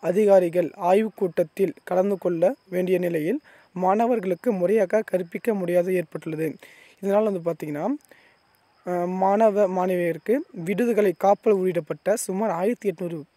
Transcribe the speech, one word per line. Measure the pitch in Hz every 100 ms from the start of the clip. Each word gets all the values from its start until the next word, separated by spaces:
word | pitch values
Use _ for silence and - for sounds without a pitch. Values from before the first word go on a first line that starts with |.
அதிகாரிகள் | 165 180 208 196 180 170 160 -
ஆய்வுக் | 180 196 220 -
கூட்டத்தில் | 185 165 170 - 190 -
கலந்து | - 180 190 196
கொள்ள | 185 170 175 269 _
வேண்டிய | 180 180 180
நிலையில் | 175 170 151 269 - - _ 180
மாணவர்களுக்கு | 185 202 233 240 185 175 -
முறையாக | 196 175 220 185 -
கற்பிக்க | - 185 180 214 -
முடியாது | 208 175 180 175
ஏற்பட்டுள்ளது. | 185 170 165 165 156 156 127 - - - _
இதனால் | 196 196 220
வந்து | 196
பார்த்தீங்கன்னா, | 165 165 156 147 180 294 _ - _ _ _ _ _ _ -
அஹ், | 180 175 185
மாணவ | 190 202 220 202 202
மாணவியருக்கு | 185 185 185 175 160 - 247 330 220
விடுதிகளை | 165 196 240 208 208 175
காப்பல் | 196 202 -
உள்ளிடப்பட்ட | 202 185 175 156 151 - -
சுமார் | - 185 214
ஆயிரத்தி | 170 190 240 208
எட்நூறு | 165 175 165 143